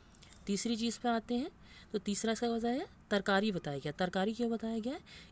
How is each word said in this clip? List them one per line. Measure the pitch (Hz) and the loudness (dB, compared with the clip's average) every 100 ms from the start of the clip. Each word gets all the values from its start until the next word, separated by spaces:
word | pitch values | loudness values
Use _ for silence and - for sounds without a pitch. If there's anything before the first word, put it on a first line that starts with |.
| - - - - - | -20 -20 -20 -14 -2
तीसरी | 196 226 226 | 0 0 0
चीज़ | 233 214 | 0 0
पे | 240 | 2
आते | 233 - 240 | 2 2 -2
हैं, | 320 - - - - | -2 -8 -20 -20 -4
तो | 214 | -4
तीसरा | - 196 220 | 0 0 2
इसका | 220 240 | 2 2
बताया | 233 233 254 | 2 2 0
है, | 403 - - | -2 -10 0
तरकारी | 208 190 196 220 | 0 4 4 4
बताया | 180 151 139 | 0 -2 -4
गया। | 147 | -4
तरकारी | - 180 185 196 | 0 0 2 0
क्यों | 220 233 | 0 0
बताया | 226 220 226 | 0 -2 -2
गया | 220 | -4
है, | 320 - - - | -6 -10 -20 -14